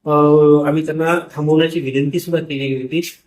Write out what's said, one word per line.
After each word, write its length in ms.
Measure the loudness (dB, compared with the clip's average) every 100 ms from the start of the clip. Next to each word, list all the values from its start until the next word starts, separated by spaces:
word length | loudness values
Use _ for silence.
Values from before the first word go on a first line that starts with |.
| -2
अ, 40 | 2 4 6 6 4 4
आम्ही 180 | -2 -2
त्यांना 340 | -4 -2 -2 -4 -6
थांबवण्याची 440 | 0 2 0 -2
विनंती 400 | -4 -2 -2 -4
सुद्धा 240 | -4 -6
केली 380 | -6 -8 -6 -6
होती, 200 | -6 -6 -8 -12